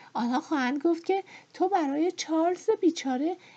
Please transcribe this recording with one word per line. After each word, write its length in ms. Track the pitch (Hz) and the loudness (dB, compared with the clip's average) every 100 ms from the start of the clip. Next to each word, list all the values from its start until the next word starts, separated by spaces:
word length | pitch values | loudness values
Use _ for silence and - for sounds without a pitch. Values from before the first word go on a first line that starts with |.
| - | -10
آنها 260 | - 233 254 | -4 -2 -2
خواهند 420 | 311 302 247 285 | -2 -2 0 0
گفت 220 | 339 330 | 0 0
که 200 | - 381 - - - | 0 -2 -4 -14 -14
تو 140 | - 370 | -2 0
برای 440 | 392 285 285 349 | 2 0 0 -2
چارلز 580 | 339 - 320 339 359 - 415 | -2 -2 0 2 0 0 2
بیچاره 560 | 349 - 269 254 311 370 - | 2 0 -2 -2 -2 -4 -10